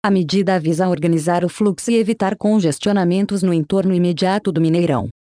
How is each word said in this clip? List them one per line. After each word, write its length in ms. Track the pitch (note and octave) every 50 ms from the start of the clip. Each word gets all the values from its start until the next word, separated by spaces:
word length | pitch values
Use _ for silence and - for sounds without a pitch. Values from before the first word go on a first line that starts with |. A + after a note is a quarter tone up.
A 80 | - G#3
medida 480 | G3 F#3 F3 C#3+ F3+ G3 F#3+ F#3+ F#3+ F3+
visa 300 | D3+ D#3+ E3 D#3 F#3 F#3
organizar 560 | F3+ D3 D#3 E3+ E3 D#3+ D3+ F3 F3 F3 F3
o 40 | E3+
fluxo 420 | - - G#3+ G#3 F3+ - - A#3+
e 60 | A#3
evitar 380 | A3+ A3 G3 A3+ - G3+ F#3+ G3
congestionamentos 1080 | - - G#3 G#3+ G#3+ F3 D#3+ C#3 - - G#3+ G3+ G3+ F3+ E3+ F3+ F#3+ G3+ G3 G3+ F#3+
no 100 | F#3 F#3
entorno 400 | E3+ E3 D3 - F#3+ G3 F#3 F#3+
imediato 580 | F#3 F3 F3 F3 F3 C#3+ F#3+ F#3 F#3+ G#3+ - G3
do 80 | D3+ D3+
Mineirão. 500 | E3 D#3+ D#3+ F3 F3 D3+ C#3 A#2 G2 A2+ - _ _ _ _